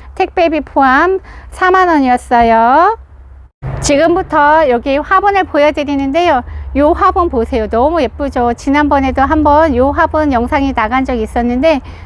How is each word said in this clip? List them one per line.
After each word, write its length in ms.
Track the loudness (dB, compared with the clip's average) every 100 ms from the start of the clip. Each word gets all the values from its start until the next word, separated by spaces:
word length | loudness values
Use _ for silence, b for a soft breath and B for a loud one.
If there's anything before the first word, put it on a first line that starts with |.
| B
택배비 460 | -6 -4 0 -2 -2
포함 600 | -4 0 2 2 2 -2 -6 B B
사만 380 | -4 0 2 2
원이었어요. 1080 | 2 2 0 0 2 4 4 4 4 2 0 -10 -20 -20 -20 -20 _ -10 -4
지금부터 880 | 0 2 2 0 -2 0 2 2 2
여기 300 | 0 -2 -4
화분을 460 | 0 0 2 0
보여드리는데요. 1000 | 0 0 0 0 -4 -4 -2 0 0 0 -4 B B 0
요 160 | 2
화분 380 | 2 0 2 0
보세요. 360 | -2 -2 -4 -2
너무 340 | 0 0 0
예쁘죠? 500 | -2 -4 -6 -2 -2
지난번에도 680 | -2 -2 0 2 0 0 0
한번 520 | 0 2 2 4 2
요 160 | 2 0
화분 420 | 0 0 0 0
영상이 420 | 0 0 -2 -2
나간 300 | -2 -2 -2
적이 180 | -2 -4
있었는데 580 | -4 -2 -2 0 0 0 -4 B